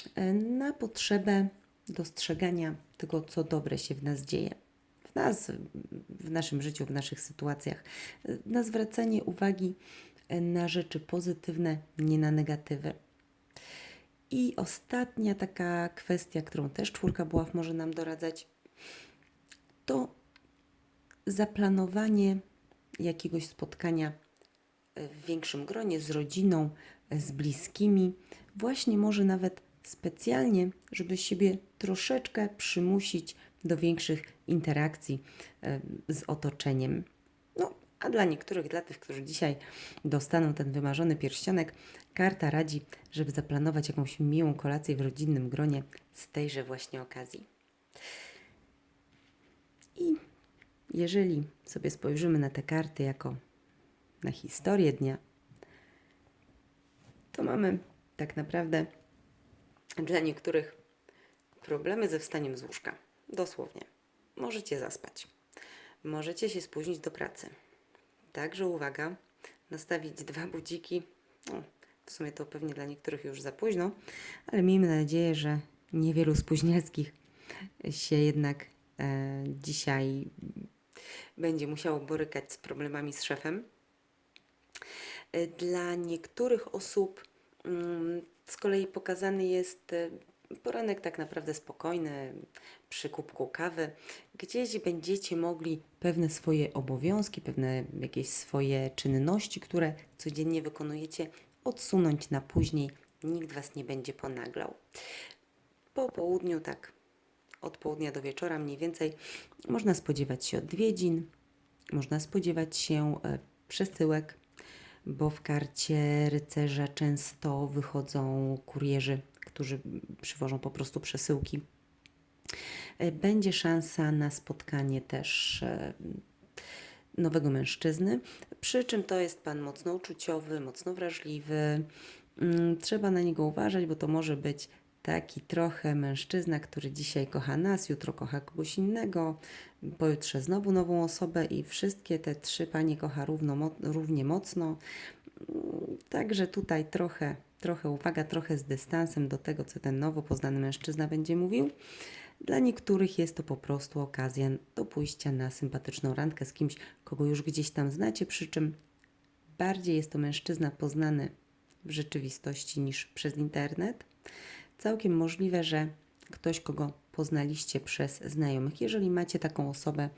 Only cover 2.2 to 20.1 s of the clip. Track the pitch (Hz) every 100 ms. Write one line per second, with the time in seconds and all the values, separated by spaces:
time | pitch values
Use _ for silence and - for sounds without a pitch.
2.2 | - 160 185 175 160 156 - - 156 160
3.2 | 156 - 156 156 143 135 - 139 143 139
4.2 | 139 - 104 - _ _ _ _ - -
5.2 | - 208 - - - - - - - -
6.2 | 160 160 156 143 147 151 139 139 139 143
7.2 | - - 147 143 147 - - - - -
8.2 | - - - 240 220 220 220 - 226 214
9.2 | - 175 196 190 185 185 - - - -
10.2 | _ 175 170 175 170 170 165 151 156 180
11.2 | 175 160 - 160 165 156 - - 156 156
12.2 | 151 151 151 147 - 143 151 - _ _
13.2 | _ _ _ - - - - - _ _
14.2 | _ 254 247 - 180 - - 247 247 -
15.2 | 214 196 190 - 175 175 170 - - 180
16.2 | - 160 156 - 139 - 208 - 185 -
17.2 | 160 165 160 170 165 165 160 165 160 160
18.2 | 165 160 - _ - _ - - - -
19.2 | _ _ - - _ _ - 262 254